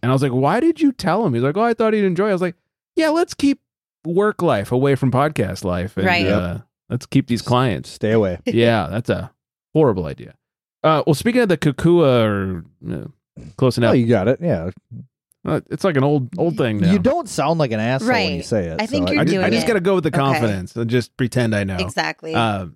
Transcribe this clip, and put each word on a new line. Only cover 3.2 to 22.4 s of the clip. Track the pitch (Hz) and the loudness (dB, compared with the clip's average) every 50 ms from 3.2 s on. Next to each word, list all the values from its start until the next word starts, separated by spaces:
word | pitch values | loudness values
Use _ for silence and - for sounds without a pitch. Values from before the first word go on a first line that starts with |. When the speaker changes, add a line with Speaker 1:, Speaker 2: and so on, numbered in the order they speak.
| 359 - - | 0 -2 -2
Speaker 1:
keep | - - 277 277 - _ _ _ _ _ _ _ _ - | 0 0 0 0 0 _ _ _ _ _ _ _ _ -8
work | 160 175 185 208 214 208 - | -4 0 2 2 2 0 0
life | 180 165 127 101 101 - | 0 2 2 0 0 0
away | 123 127 135 139 139 | 0 2 2 2 2
from | 127 - 131 | 2 2 0
podcast | 113 127 143 156 151 - 110 92 92 - - | 2 2 0 0 0 -2 -4 -4 -4 -6 -4
life. | 92 87 90 90 92 - - | -4 -2 -2 -4 -4 -4 -2
And, | 95 185 | 0 2
Speaker 2:
Right. | 175 175 - 95 | 2 2 2 2
Speaker 1:
uh, | 98 90 90 87 87 104 - _ _ _ _ - | 0 0 0 -2 -6 -8 -10 _ _ _ _ -8
let's | - 127 - | -8 -8 -4
keep | - - 135 131 - | -2 0 0 0 0
these | 117 107 | -2 -4
Speaker 3:
S-, | - - | -2 0
Speaker 1:
clients." | 123 123 131 127 92 67 62 - | 0 2 2 0 0 -4 -6 -10
Speaker 3:
stay | - - - 107 | -10 -6 -2 0
away. | 110 113 104 95 90 - | 2 2 2 0 -2 -4
Speaker 2:
<laughs> | - | -4
Speaker 1:
Yeah, | - - 117 117 117 117 107 92 - | -2 0 2 2 4 2 2 0 -4
that's | 92 110 - - | -6 -6 -4 -2
a | 104 - - - - _ _ _ _ _ _ _ - | -4 -4 -4 -8 -16 _ _ _ _ _ _ _ 0
horrible | 156 160 131 104 92 85 | 2 2 2 2 0 -4
idea. | 73 67 - 60 - - _ _ _ _ _ _ _ _ _ - | -6 -8 -12 -14 -18 -20 _ _ _ _ _ _ _ _ _ 0
Uh, | 156 160 147 - - | 2 2 2 2 2
well, | 151 | 0
speaking | - - 233 233 247 | 0 0 0 2 2
of | 240 202 | 2 2
the | 170 147 | 2 2
Kokua, | - 151 131 - - 165 175 175 160 135 127 120 113 | 0 0 0 2 2 4 4 4 4 4 4 4 4
or, | 107 104 98 98 95 92 85 80 - _ _ 82 82 | 2 0 0 -2 -4 -6 -8 -10 -14 _ _ -12 -10
uh, | 85 71 - - - _ _ _ _ - - - - - | -10 -10 -10 -12 -16 _ _ _ _ -20 -20 -18 -4 0
close | 131 127 117 - | 0 2 2 2
enough. | 120 113 | 2 4
Speaker 3:
Oh, | 110 | 4
you | 131 117 113 | 4 4 4
got | 120 104 92 113 | 2 2 2 2
it. | 131 - | 0 0
Yeah. | 170 170 127 85 80 92 - - - _ 117 117 127 - _ _ _ _ _ _ - | 0 -2 -2 -2 -4 -6 -10 -12 -16 _ -18 -18 -18 -20 _ _ _ _ _ _ -8
Speaker 1:
Uh, | - 160 117 - - | -6 -4 -6 -6 -6
it's | - 151 - | -6 -4 -2
like | 196 160 135 | 0 2 2
an | 131 | 2
old, | 143 147 147 131 117 - - | 2 2 0 -2 -4 -4 -2
old | 151 175 160 - | -2 -2 0 0
thing | 147 117 107 104 | -2 -2 0 0
now. | 101 170 | 2 2
Speaker 3:
You | 196 202 | 2 4
don't | 170 247 294 349 320 196 | 2 2 0 0 -4 -6
sound | - - 139 147 170 165 | -4 -2 -2 0 0 0
like | 151 123 | 0 0
an | 113 107 | 0 -2
asshole | 107 117 131 135 220 233 | -2 0 -2 -2 0 0
when | 254 226 196 165 | 0 0 0 -2
you | 185 170 | -4 -6
Speaker 2:
Right. | 170 | -4
Speaker 3:
say | - - 104 175 165 | -2 -2 -2 -2 -2
it, | 160 170 | -4 -6
Speaker 2:
I | 214 | -6
think | 226 - - - - | -4 -4 -2 -2 0
Speaker 3:
so | - | 0
Speaker 2:
you're | - | 0
Speaker 1:
I | - | 0
just, | - - 190 | 0 0 0
I | |
Speaker 2:
doing | 185 - - | 0 0 0
Speaker 1:
just | - - | 0 0
Speaker 2:
it. | 240 | 0
Speaker 1:
gotta | 226 202 | 0 0
go | 170 190 196 | 0 0 0
with | 185 147 | 2 0
the | 160 | 0
Speaker 2:
Okay. | 131 - | 0 0
Speaker 1:
confidence | 139 139 - 156 151 110 101 95 90 95 - | 0 0 0 0 0 0 -2 -4 -6 -8 -6
and | 113 117 113 | -6 -2 0
just | 117 123 113 - _ - | 0 0 -2 -2 _ -4
pretend | 131 113 - 123 120 117 110 | -4 -2 0 0 0 0 0
I | 104 101 | 0 -2
know. | 95 95 90 | -2 -2 -4
Speaker 2:
Exactly. | 95 92 - - 160 156 156 - - 160 - | -4 -4 -4 -4 -4 -4 -6 -8 -8 -6 -2
Speaker 1:
Uh, | 110 | -2